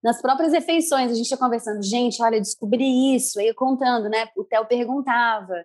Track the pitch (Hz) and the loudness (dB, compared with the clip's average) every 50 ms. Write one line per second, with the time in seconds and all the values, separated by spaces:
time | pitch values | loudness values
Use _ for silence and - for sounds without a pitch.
0 | - 226 240 - - 262 262 262 320 330 294 339 339 339 330 330 320 330 294 269 | 2 0 0 0 2 0 2 2 2 2 2 2 2 2 0 0 2 2 0 0
1 | 254 240 233 226 233 - 269 262 262 247 233 233 226 214 214 214 202 190 208 240 | 0 0 0 -2 -2 -4 -2 0 0 0 0 -2 -4 -4 -6 -4 -4 -2 0 0
2 | 247 240 - - 233 233 226 220 202 214 - _ - 208 214 247 262 269 254 254 | 0 0 0 0 0 2 2 0 -2 -2 -6 _ -2 -2 0 2 2 2 2 2
3 | 262 269 269 247 254 - - 202 202 226 226 - 254 262 269 254 262 254 247 233 | 4 4 2 2 0 -2 -4 0 0 0 0 0 0 0 0 0 0 0 0 0
4 | 208 208 - 220 226 220 _ 190 190 - - 220 220 220 240 240 240 226 254 285 | 0 0 -2 -2 -2 -4 _ -8 -6 0 0 -2 0 2 0 0 0 -2 -2 -4
5 | 262 262 240 240 240 233 226 214 196 185 185 175 | -2 0 0 2 2 2 0 -2 -4 -6 -8 -8